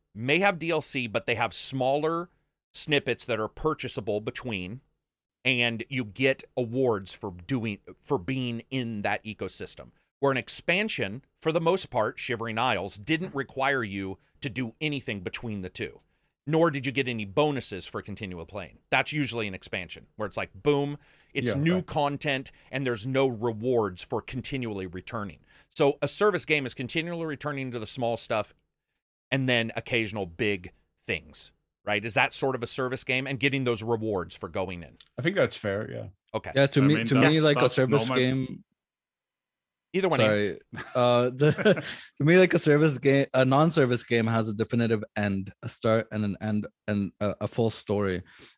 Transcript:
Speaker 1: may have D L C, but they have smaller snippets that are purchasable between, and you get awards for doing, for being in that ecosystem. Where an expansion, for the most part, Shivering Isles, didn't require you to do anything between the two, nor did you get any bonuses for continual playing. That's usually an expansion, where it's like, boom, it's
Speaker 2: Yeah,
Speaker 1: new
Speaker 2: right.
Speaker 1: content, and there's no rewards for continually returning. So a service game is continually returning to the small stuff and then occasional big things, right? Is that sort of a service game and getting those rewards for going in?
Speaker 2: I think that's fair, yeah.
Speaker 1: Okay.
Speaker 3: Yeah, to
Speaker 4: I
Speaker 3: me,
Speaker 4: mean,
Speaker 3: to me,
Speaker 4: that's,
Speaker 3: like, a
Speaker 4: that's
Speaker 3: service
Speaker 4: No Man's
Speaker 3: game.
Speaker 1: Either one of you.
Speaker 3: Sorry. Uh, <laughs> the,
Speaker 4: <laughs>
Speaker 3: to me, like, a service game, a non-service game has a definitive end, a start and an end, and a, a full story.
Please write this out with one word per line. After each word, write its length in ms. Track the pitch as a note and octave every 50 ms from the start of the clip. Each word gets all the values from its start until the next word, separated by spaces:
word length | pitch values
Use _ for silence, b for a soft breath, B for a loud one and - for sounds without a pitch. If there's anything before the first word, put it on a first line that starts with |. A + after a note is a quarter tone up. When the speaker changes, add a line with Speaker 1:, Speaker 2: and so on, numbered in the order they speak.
| _ _ -
Speaker 1:
may 240 | G2+ A#2 C3 D3 E3+
have 200 | G3 G3+ F#3+ D#3
D 120 | D#3+ E3
L 100 | E3 D#3
C, 260 | - - - C#3 B2
but 200 | A2+ G2+ A#2 -
they 80 | - A#2
have 180 | G#2 A#2+ A2
smaller 800 | - - - - C3 C3+ B2+ C3 C#3 D3 D3+ D#3 E3 E3+ F3 - _ _ _ _ _ _ _ _
snippets 520 | - - - - D3 C#3 - C3 A#2 - -
that 120 | - A#2 G#2+
are 80 | G#2+ G#2
purchasable 760 | - - - D#3 D3+ - - A#2+ - C3 G#2 A2+ G#2 G#2
between, 580 | G#2+ - - - - B2+ A2 F#2+ F2+ F2+ A2 C3 _ _ _ _ _ _ _ _ _ _ _ _ -
and 400 | B2+ C3 A#2+ A#2+ A#2 A#2 G#2+ A2 -
you 140 | C3 B2+ B2
get 400 | G#2+ F#2 - C3 C3+ C3+ - - - -
awards 560 | C3 B2 A2 A#2 C3 C3 B2 A2 G2 F#2+ -
for 200 | - - - G2+ F2 F2+ E2+
doing, 320 | - C3+ A#2+ G#2+ A2+ G2+ - - - - _
for 140 | _ - D3 B2+
being 440 | F2 - C3+ C3 B2+ A#2+ A#2 A2+ - -
in 320 | C3 C3 B2 A#2 A2+ G#2
that 200 | G2+ G#2 G#2 G#2 -
ecosystem. 640 | A2 G#2 - G2+ F#2 - - - - - - C2 A#1 _ _ _ _ _ -
Where 120 | C#3 C#3
an 60 | C3+ B2+
expansion, 840 | A2 - - - - - E3+ F#3+ G#3+ A3+ - - A#2 F#2+ G2+ C3+ - _ _ _
for 100 | - D#3+
the 80 | D#3 F3
most 300 | E3 E3 F#3 G3 - -
part, 280 | - A#2+ G#2+ A#2+ - -
Shivering 400 | - - A#2+ G#2 A2+ A#2 G#2+ A2
Isles, 380 | A#2+ B2+ A2+ F2+ F#2 G2 -
didn't 380 | G#2 G2+ - D#3+ D#3+ E3+ D3 -
require 500 | C#3 C3 - - C3+ C3+ C#3 C#3 C3 A#2
you 320 | G2+ G2 G2 F#2+ F#2+ F#2+ - _ _ _ -
to 80 | - C3+
do 260 | F#2 C3 B2+ A2+ - -
anything 400 | D#3 D3+ D3 C3+ - - A2 G2+
between 400 | F2+ - - - - A#2 G#2+ G2+
the 60 | F#2 F2+
two, 300 | - - G#2 D2+ - - _ _ _ _ _ _ _ _ -
nor 240 | C#3 D#3 D#3+ E3+ E3
did 140 | C3+ C#3 B2
you 80 | C#3
get 160 | A#2+ C#3 C3+ B2
any 160 | A#2+ A2 G#2
bonuses 600 | G2 F#2+ - D3 D3+ C#3+ B2+ - - G2+ F2+ -
for 160 | - - G#2+
continual 420 | - - G2+ - A2 F#2+ F2+ E2+ E2
playing. 340 | - - G#2 F2+ - - - _ -
That's 220 | - C3 C3+ -
usually 340 | D3 D3+ C#3 A#2 A#2 A#2 A2 G2+
an 60 | F#2+
expansion, 520 | F#2 - - - G2 F2+ E2 - - - _ _
where 100 | - G#2+
it's 100 | G2 -
like, 140 | A2+ F#2+ - -
boom, 440 | G2 - D3 D3 C#3+ C#3+ C#3+ C#3+ - b b b b b b
it's 160 | b C#3 B2 A#2+
Speaker 2:
Yeah, 60 | G2+
Speaker 1:
new 220 | C#3 D3 E3 F3+
Speaker 2:
right. 100 | F#3 F3
Speaker 1:
content, 640 | - - D#3+ C#3+ C#3+ C#3+ C#3 - D3+ C3+ C3 C3+ - b b b b
and 160 | b C3+ C#3
there's 200 | B2+ A#2+ G#2 G2+
no 200 | C3+ C3 C3 C3+
rewards 760 | C3+ A#2+ G#2 A2+ A#2+ A2+ G#2 A2+ B2+ B2+ A#2 G#2+ G2 F2+ -
for 180 | - - C3 A2
continually 640 | - - - B2+ - - D3 C3 B2 A2+ G#2 G2 F#2+
returning. 520 | F#2 E2 F#2 - - A#2+ A2+ G#2 F#2+ D2 - _ b b b b b b
So 220 | - D3+ G3 - -
a 60 | - C#3
service 360 | - - G3+ G#3+ F#3 D#3 -
game 220 | - D#3 D3 C3+
is 80 | B2+ -
continually 500 | - C3 A2+ - E3 D#3+ F3 F3 E3 E3
returning 440 | D#3+ D3 - - D3 C#3+ C#3 C3+ B2+
to 60 | A#2 A#2+
the 80 | G#2+
small 300 | - - C3 B2 A#2 A#2
stuff 380 | A2 - - A#2 G#2+ G#2 - _ _ _ _ _ _ _ _ _ _ _ _ _ _ _ -
and 180 | C3+ C3+ C3 B2+
then 240 | B2 A#2 A2+ A2+ -
occasional 480 | A2+ - - B2+ A#2 A2+ G2+ G2+ A2 G2
big 440 | F2 F2 - A#2 G#2 G2+ F#2 F2+ F2 _ _ _ _ _ _ _
things, 440 | - G2 D#2+ D2+ D#2 - - - - _ _ _ _ _ _ -
right? 200 | G2 G#2 G#2 G2+
Is 100 | A#2 G#2
that 180 | C3 B2+ C#3
sort 220 | - - D3 C3+ C3
of 80 | A#2+
a 40 | A#2+
service 380 | - - - C3 B2+ C3 B2 -
game 220 | - B2+ C3 C3+
and 120 | C3+ C#3 B2
getting 240 | C3+ C#3 C3+ C#3 C3
those 180 | B2 A#2 G2+
rewards 520 | A2 A2+ A#2 A2 A2 A2 G#2 F#2 E2+ E2+ -
for 140 | - - F2
going 340 | D#2+ G2 F#2 F#2 F#2 E2+
in? 140 | E2 C2+ - - - _ - -
Speaker 2:
I 40 |
think 140 | B2+ E3+ G3
that's 200 | F#3+ C3 A2+ -
fair, 340 | - - G2+ G2 G#2 A2+ -
yeah. 160 | B2 A#2 A2+ G2 - _ _ _
Speaker 1:
Okay. 200 | - A2 - - -
Speaker 3:
Yeah, 140 | C3+ C#3 C#3
to 120 | - C#3+
Speaker 4:
I 60 | C3+
Speaker 3:
me, 80 | C#3 D3+
Speaker 4:
mean, 100 | - A#2 A2+
Speaker 3:
to 60 | C#3
me, 40 | B2+
Speaker 4:
that's, 220 | C3 D#3 D#3 D#3+
Speaker 3:
like, 140 | D#3 D3+ D3 B2+
a 20 |
Speaker 4:
that's 120 | B2 B2+ -
Speaker 3:
service 340 | - C3 B2+ C#3+ - A2+ B2+
Speaker 4:
No 60 | B2+
Man's 200 | B2+ B2+ B2+ C3
Speaker 3:
game. 300 | C3+ C3 C3 - - - _ _ _ _ _ _ _ _ _ _ _ _ _ _ _ _ _ _ _ _ _ _ _ _ _
Speaker 1:
Either 160 | - F#3 F#3 F3+
one 120 | D#3+ B2+
of 60 | A2 G#2+ G#2+ G#2
you. 200 | G#2 G2 E2 - _ - -
Speaker 3:
Sorry. 100 | A2+ - - -
Uh, 360 | B2+ B2 B2 A#2+ A#2+ B2 B2+
<laughs> 40 | B2+
the, 500 | B2+ C#3+ D3+ D3+ - - G#3+ F3 D#3+ B B B B B
Speaker 4:
<laughs> 140 | B B -
Speaker 3:
to 60 | C#3
me, 140 | D3+ F3 F#3
like, 140 | F#3 F3 F3
a 40 | E3
service 400 | - D#3 D3 D3 D#3 D#3+ C3+ A#2+
game, 280 | B2+ C#3 C#3 C#3 C#3 -
a 120 | - B2+ C3
non-service 580 | C3 C3+ C#3+ D#3 E3+ D#3+ E3 C3+ A#2+ B2 A#2 -
game 220 | - A#2+ A#2 A2
has 220 | A2+ A2+ A2+ A2 A2+
a 60 | G#2+
definitive 480 | G2+ A2 - - A#2 A#2 A2+ A2+ G#2+ G#2+ - -
end, 360 | G#2+ G#2 G#2 G2 F#2+ G2 F#2+ - -
a 60 | - A2+
start 380 | - - - A2+ A2 A2+ G#2+ -
and 120 | G#2+ G#2+ G#2+
an 120 | G2+ F#2 -
end, 260 | G#2+ A2 G#2+ G#2+ G2+ - _ _ -
and 260 | - G#2 G#2 G2+ E2+ - -
a, 140 | G#2 G2+ - -
a 60 | G#2 G2+
full 220 | - - A#2 A2
story. 520 | - - - - G#2 G2+ G2+ F#2+ F#2 F2 - B B B B B B